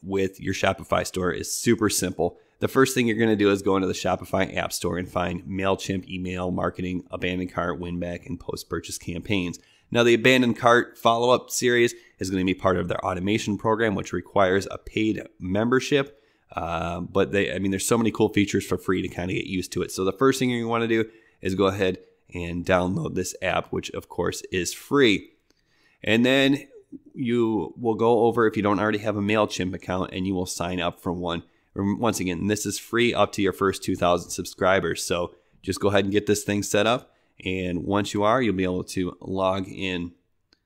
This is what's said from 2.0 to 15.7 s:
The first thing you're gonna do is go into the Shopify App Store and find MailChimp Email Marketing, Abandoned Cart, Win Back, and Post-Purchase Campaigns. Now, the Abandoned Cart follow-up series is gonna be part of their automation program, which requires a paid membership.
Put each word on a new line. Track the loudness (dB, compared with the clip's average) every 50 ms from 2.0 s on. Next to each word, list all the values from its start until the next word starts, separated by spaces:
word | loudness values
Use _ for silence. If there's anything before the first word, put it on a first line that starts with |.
| -2 -2 -2 -2 -2 -2 -4 -6 _ _ _ _
The | -4 0
first | 4 4 4 4 4
thing | 2 0 2
you're | 2 2
gonna | 2 4 4
do | 4 4 4
is | 4 2
go | 2 2 2
into | 2 2 0
the | -2
Shopify | -2 -2 -2 -2 -2 -2 -2 -2 -2 -2 -2 -2 -4
App | -4 -4 -4
Store | -4 -4 -4 -4 -4
and | -6 -4
find | -4 -2 -2 -2 -4 -6 -8
MailChimp | -8 -6 -2 0 0 0 0 -2 -4 -4 -4 -6 -8
Email | -8 -8 -6 -6 -6 -4 -4 -4
Marketing, | -2 -2 -2 -4 -4 -4 -4 -4 -4 -6 -6 -8
Abandoned | -8 -6 -4 -2 -2 -2 -4 -4 -4
Cart, | -4 -4 -4 -4 -6
Win | -6 -8 -6 -6
Back, | -6 -6 -8 -10 -10
and | -12 -12 -10
Post-Purchase | -10 -10 -10 -10 -8 -8 -8 -8 -8 -8 -12 -12
Campaigns. | -10 -10 -8 -8 -4 -2 -2 -2 -2 -2 -6 -10 _ _ _ _ _ _
Now, | 2 4 6
the | 6 6
Abandoned | 6 6 6 6 6 4 2 0 2
Cart | 4 6 6 6 4 0 -4 0
follow-up | 2 2 2 4 4 4 2 2 2 -2
series | -4 -2 0 2 4 4 4 2 0 -4 -18 _ _ -10
is | -6 -2
gonna | -2 0 2
be | 0 0
part | 2 2 2 2 2
of | 0 -2
their | -4 -4 -4
automation | -4 -4 -2 0 0 0 0 0 -2 -4 -2
program, | 0 0 0 2 2 0 0
which | -2 -4 -4
requires | -6 -8 -6 -2 2 2 4 4 4 2 0 -2
a | -8 -12
paid | _ -6 -2 0 0 0 0 -2 -6 -12 _ -10
membership. | -6 -2 0 0 2 2